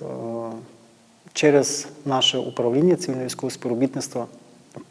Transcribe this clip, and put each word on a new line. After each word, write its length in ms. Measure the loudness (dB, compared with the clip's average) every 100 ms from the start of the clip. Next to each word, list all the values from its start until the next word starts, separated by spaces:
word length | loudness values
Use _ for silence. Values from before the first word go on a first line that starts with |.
е, 20 | -12 -8 -6 -6 -8 -12 -16 -20 _ _ _ _ -12
через 540 | 2 6 6 4 -2 -8 -10 -2
наше 320 | 2 2 0
управління 560 | -4 -2 2 4 4 4
цивільно-військового 540 | 0 -4 -6 -6 -6
співробітництва 760 | -4 -4 0 0 -2 -6 -6 -8 -12 -20 -20 _ -20 -18